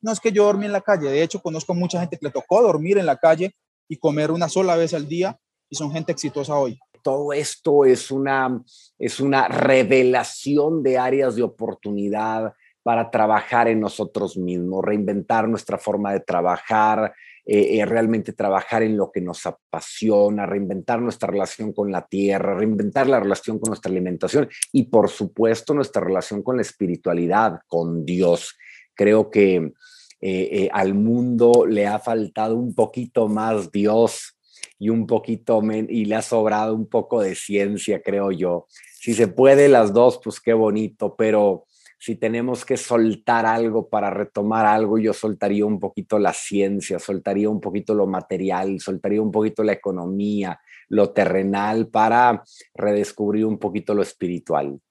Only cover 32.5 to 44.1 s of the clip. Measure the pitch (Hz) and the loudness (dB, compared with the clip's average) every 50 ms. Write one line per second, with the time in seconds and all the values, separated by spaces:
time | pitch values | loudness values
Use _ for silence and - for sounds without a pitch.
32.5 | 113 117 123 123 104 - 113 107 - - 123 120 _ 123 113 107 107 107 107 113 | -2 -2 -4 -4 0 0 0 0 0 -10 -10 -4 _ 0 0 0 0 -2 -2 -2
33.5 | 110 107 95 80 _ 101 101 104 107 113 117 107 - - - - _ _ _ _ | -2 -2 -4 -4 _ 0 0 2 4 4 4 2 2 -4 -14 -18 _ _ _ _
34.5 | _ - - - _ _ 101 107 113 113 110 - 117 110 - - 113 107 _ - | _ -20 -20 -20 _ _ -2 -2 0 0 0 0 -2 -2 -2 -4 -8 -8 _ 0
35.5 | 117 110 107 107 107 107 110 - - 117 107 104 107 110 113 - 123 113 107 110 | 0 2 2 0 -2 -2 -4 -4 -4 -4 -2 0 -2 -4 -2 -2 0 0 2 2
36.5 | 104 107 107 110 110 110 110 104 - 117 104 - - 117 104 95 92 - - - | 0 0 -2 -2 -2 -4 -6 -2 -2 -2 -2 0 0 0 0 0 -2 -6 -8 -2
37.5 | 101 101 101 101 104 98 - - 104 - - - 98 101 98 98 92 80 90 90 | -2 0 0 0 -2 -6 -4 -4 -4 -4 -2 -4 -4 -2 -2 -2 -2 -2 -2 -2
38.5 | 87 85 - _ _ - - - - - - - 117 101 117 101 87 - 131 135 | -2 -4 -6 _ _ -20 -20 -20 -20 -12 -6 -4 2 2 2 2 4 4 6 8
39.5 | 139 139 143 143 139 120 110 104 98 113 120 127 123 - - 110 104 - _ 120 | 8 8 8 8 8 6 6 4 4 6 6 6 4 2 -10 -12 -12 -6 _ 0
40.5 | 117 113 110 107 101 107 110 101 - _ 110 101 - - 113 110 107 107 104 101 | 2 2 2 2 0 0 -4 -6 -6 _ -8 -8 -2 0 0 2 4 4 4 2
41.5 | 95 87 _ _ _ _ _ - _ _ - - 113 - - 113 113 117 117 127 | 2 0 _ _ _ _ _ -20 _ _ -10 -10 -8 -4 -4 -4 -4 -2 -4 -4
42.5 | 127 120 - - 127 123 - - 123 117 113 113 104 - _ - 120 117 113 110 | -4 -6 -4 -4 -4 -4 -2 0 2 2 4 2 0 -2 _ 0 0 2 2 2
43.5 | 113 117 117 113 107 113 104 - - 107 104 101 | 0 0 0 0 0 -2 -2 -2 -2 -2 -2 -2